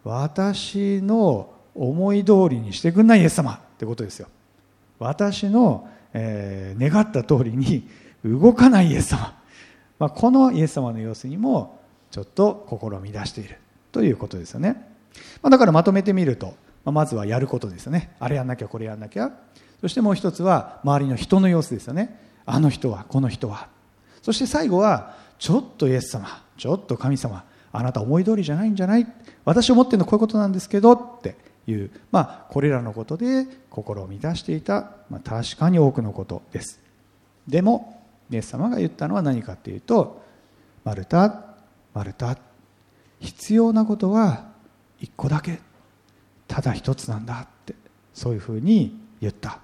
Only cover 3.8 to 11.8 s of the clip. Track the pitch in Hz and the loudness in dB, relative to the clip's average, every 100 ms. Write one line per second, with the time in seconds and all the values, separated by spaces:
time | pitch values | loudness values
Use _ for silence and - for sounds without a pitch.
3.8 | 110 117 104 - 98 _ _ _ _ _ | -8 -8 -10 -12 -20 _ _ _ _ _
4.8 | _ - 120 151 202 - 202 220 220 104 | _ -8 -6 -2 -2 -2 2 4 4 2
5.8 | - - _ 113 110 104 101 98 95 101 | -4 -20 _ -8 -6 -6 -6 -8 -8 -2
6.8 | 139 202 214 147 117 139 117 120 131 123 | 2 2 2 0 2 2 2 0 0 -2
7.8 | - - - _ 110 123 220 240 254 208 | -4 -20 -20 _ -4 6 6 8 8 8
8.8 | 170 127 98 - - - _ - - _ | 4 2 0 -4 -4 -14 _ -20 -20 _
9.8 | _ - 151 - 233 269 262 156 156 - | _ -4 -4 2 4 6 6 4 0 -2
10.8 | 123 113 110 110 131 170 254 202 98 - | -6 -6 -8 -8 -10 -4 -2 -2 -4 -14